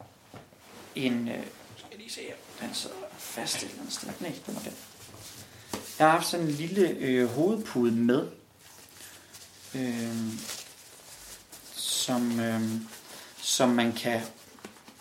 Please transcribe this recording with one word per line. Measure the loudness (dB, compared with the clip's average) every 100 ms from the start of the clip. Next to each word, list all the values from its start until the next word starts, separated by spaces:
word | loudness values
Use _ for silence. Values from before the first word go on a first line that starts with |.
| -20 -20 -20 -20 -20 -20 -20 -20 -12 0
en, | 2 2 0
øh, | -4 -6 -12 -18 -18
skal | -18
jeg | -16
lige | -12
se | -10
her. | -10 -12 -14 -10 -6
Den |
sidder | -6 -6 -8 -10 -12
fast | -10 -6 -4 -4
et |
eller | -4 -8
andet | -8
sted. | -8 -6 -6
Nej, | -6 -8 -8
det | -8
var |
den. | -8 -12 -16 -18 -18 -16 -16 -16 -18 -18 -12 -10 -6 6
Jeg | 8
har |
haft | 8 4
sådan | 0 0
en |
lille, | 0 0 4 4
øh, | 4 2 4 4
hovedpude | 4 2 2 0 4 4
med, | 6 6 6 2 -6 -20 -20 -20 -20 -20 -18 -18 -18 -20 -20 -20 -20 -10 -4
øh, | -2 -2 -2 -2 -2 -4 -8 -10 -12 -18 -20 -20 -20 -18 -16 -18 -18 -18 -14 -6
som, | -2 0 2 2 2 2
øh, | 2 2 2 0 -4 -12 -16 -16 -16 -8
som | 0 4 6
man | 6 4
kan, | 2 0 0 -2 -12 -20 -18 -18 -18 -20 -16